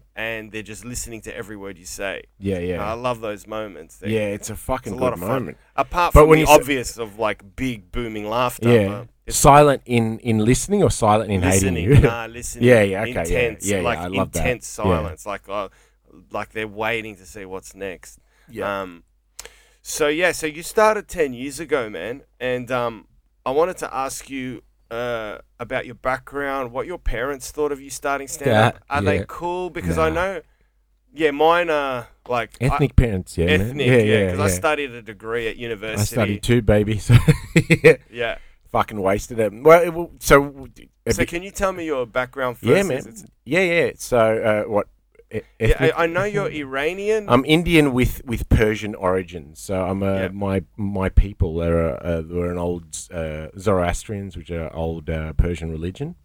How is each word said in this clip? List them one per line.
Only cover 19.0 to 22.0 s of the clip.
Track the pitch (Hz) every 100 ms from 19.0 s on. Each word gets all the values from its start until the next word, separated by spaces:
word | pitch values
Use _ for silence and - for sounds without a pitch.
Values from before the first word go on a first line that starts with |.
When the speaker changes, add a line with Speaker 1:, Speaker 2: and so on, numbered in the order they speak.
| _ _ _ - - _ _ _
Speaker 1:
so, | - - 147
yeah, | 156 180
so | - 156
you | 151
started | - - 214 214 -
ten | 180 143
years | 120 139 135
ago, | 151 143 110
man. | 90